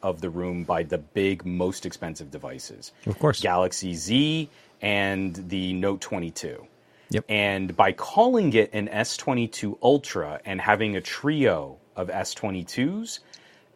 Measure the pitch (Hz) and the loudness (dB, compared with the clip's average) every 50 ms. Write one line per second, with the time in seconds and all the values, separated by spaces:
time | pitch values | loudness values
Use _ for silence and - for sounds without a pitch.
0 | - 95 87 80 87 87 80 87 90 90 90 87 85 78 87 82 85 71 90 78 | -4 -4 -2 -2 -4 -6 -4 -4 -4 -4 -4 -4 -2 0 0 0 0 -2 -2 -4
1 | 73 - _ 104 98 98 98 85 85 90 90 87 90 90 92 - - 92 - - | -4 -4 _ 2 2 2 2 0 -4 -4 -2 0 0 0 -2 -4 -8 -10 -10 -8
2 | - 82 80 - - - - 143 135 127 131 131 - - 113 - - - - _ | -10 -10 -10 -10 -12 -14 -14 -12 -12 -12 -12 -12 -14 -16 -16 -18 -18 -20 -20 _
3 | - 110 104 - - 151 120 - - 95 90 90 92 92 - - 95 92 87 82 | -6 -6 -2 2 2 2 2 2 0 2 4 4 2 2 0 -4 -6 -6 -6 -6
4 | 76 95 117 131 147 151 156 160 151 143 - - - _ _ _ 98 104 101 - | -2 2 2 4 4 4 2 -2 -4 -6 -10 -20 -20 _ _ _ -2 0 2 2
5 | - 98 98 95 95 95 82 95 92 87 98 95 92 92 92 92 95 98 98 95 | 2 2 0 0 -2 -2 -4 -6 -8 -6 -4 -2 -2 -2 -2 0 0 0 -2 -2
6 | - - 107 90 85 82 - - - 76 - - - - _ _ _ _ _ _ | -6 -6 -6 -6 -6 -6 -8 -8 -10 -10 -10 -12 -16 -20 _ _ _ _ _ _
7 | _ _ - 107 - - 107 104 101 101 98 95 95 90 87 - 101 98 95 - | _ _ -2 -2 0 2 4 4 4 4 2 0 -2 -2 2 4 4 4 4 0
8 | - - - 202 233 254 254 233 196 147 110 113 104 - - 104 104 104 - 104 | -6 0 4 4 6 6 6 4 4 6 6 6 6 6 2 -4 -4 -2 -2 -2
9 | 113 - - - - - 131 123 117 113 - - 104 101 95 - - 123 143 143 | -2 -2 -4 -4 -2 0 0 0 0 -2 -4 -6 -6 -6 -4 2 4 4 4 4
10 | 143 - - 98 78 76 76 - - 101 95 92 92 107 104 101 110 104 101 92 | 2 -2 -4 -4 -4 -4 -6 -8 -8 -6 -6 0 4 4 4 4 4 0 0 -2
11 | 85 - - - - 143 156 151 135 110 87 78 69 67 - - _ _ _ 92 | -4 -6 -8 -2 0 0 2 4 4 4 4 4 0 -6 -12 -16 _ _ _ -6
12 | 92 87 90 95 95 - - - - 104 95 92 85 - - 123 127 156 190 214 | -6 -4 -2 -4 -4 -4 -6 -6 -4 -4 -4 -4 -6 -6 -2 0 0 0 0 -4
13 | 226 226 - - - _ - - - - - _ _ _ _ | -6 -8 -10 -14 -14 _ -20 -20 -20 -20 -20 _ _ _ _